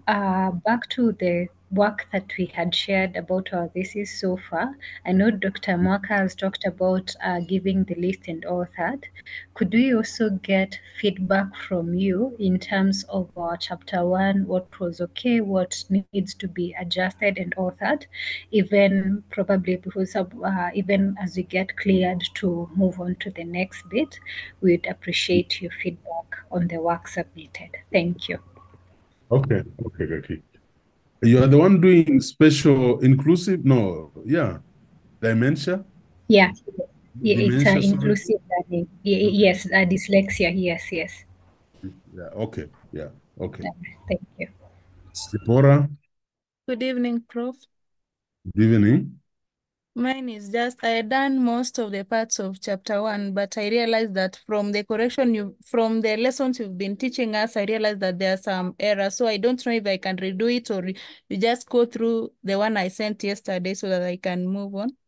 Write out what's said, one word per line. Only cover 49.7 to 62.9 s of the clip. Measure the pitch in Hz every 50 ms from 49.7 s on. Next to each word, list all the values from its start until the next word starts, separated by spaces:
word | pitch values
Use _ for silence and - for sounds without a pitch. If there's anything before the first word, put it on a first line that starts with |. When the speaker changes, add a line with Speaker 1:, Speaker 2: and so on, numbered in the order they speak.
| _ _ _ _ -
Speaker 3:
Mine | 233 240 254 262 269 254 247
is | 220 214 202 196
just, | 208 233 240 254 247 - -
I | 226
had | 226 226 226 214
done | 262 269 277 277 269 262 247
most | 240 233 240 254 240 - 254
of | 226 208
the | 202 196 196
parts | 196 226 226 226 226 - -
of | 196 190 196 190
chapter | - 208 196 190 - - 208 202 214
one, | 220 208 202 202 196 190
but | 202 202 196 - 220
I | 208 208
realized | 226 240 233 226 226 220 226 214 185
that | 190 185 190 - - _
from | - 214 208 208 208
the | 202 208 202
correction | - 220 214 233 247 - 285 262 240 226
you, | 214 202 190 - _ -
from | - - 233 226 220 226 226 220
the | 220 214
lessons | 220 240 262 254 - 269 254 247 247
you've | 220 190 185 180
been | 196 196 202
teaching | 196 262 254 254 262 240 220 214
us, | 214 220 220 -
I | 220 202
realized | 208 220 220 214 214 208 196
that | 196 185 180
there | 175 196 190 190
are |
some | 185 - 208 190 185 180 180 - -
errors. | 202 208 208 196 196 196 -
So | - 247
I | 226 214 196
don't | 202 247 254 247 -
know | 247 233
if | 226 202 202
I | 190
can | 185 - 190 185 180
redo | 190 190 190 190 226 240 240
it | 247 233 -
or | 208 190 180 185 190 - - - - - _ -
you | 202
just | 190 220 226 247 247 - -
go | - 240 240
through | 233 - 226 226 233 233 226 226 - - _ -
the | 190 196
one | 196 208 220 220
I | 202 180
sent | 185